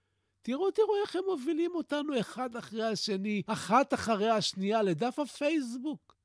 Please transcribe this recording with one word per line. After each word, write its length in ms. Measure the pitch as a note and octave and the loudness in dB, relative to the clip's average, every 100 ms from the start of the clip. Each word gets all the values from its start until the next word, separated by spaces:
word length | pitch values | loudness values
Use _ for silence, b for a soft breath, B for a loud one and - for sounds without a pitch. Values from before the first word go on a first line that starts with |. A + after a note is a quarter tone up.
| _ _ _ _ | _ _ _ _
תראו, 280 | - C4+ F#4+ | -6 -2 0
תראו 260 | - G#4+ G4+ | 4 4 2
איך 140 | G#4 F4 | 0 -2
הם 80 | F#4+ | -2
מובילים 480 | E4+ B3+ D#4 F4 | -2 0 0 0
אותנו 460 | F4 - D4 D4 C4 | -2 -2 -2 0 -2
אחד 360 | - A3 B3+ A#3 | -2 -4 -6 -6
אחרי 280 | - A3 | -8 -2
השני, 580 | A3 G#3 - F#3+ G#3 G#3 - | -2 -2 -2 -2 -2 -2 -2
אחת 480 | G#3 F3 A#3 C#4 | -4 4 4 4
אחרי 360 | C4 G#3+ G#3 A3 | 0 0 2 4
השנייה, 520 | A3 - F#3+ G3 A3 | 2 0 -2 0 2
לדף 360 | G3 D#3 A#3+ C4+ | 2 2 0 -2
הפייסבוק 960 | C#4+ - D4 D#4+ B3 B3 A#3+ - _ _ | -6 -2 0 0 -2 -6 -6 -8 _ _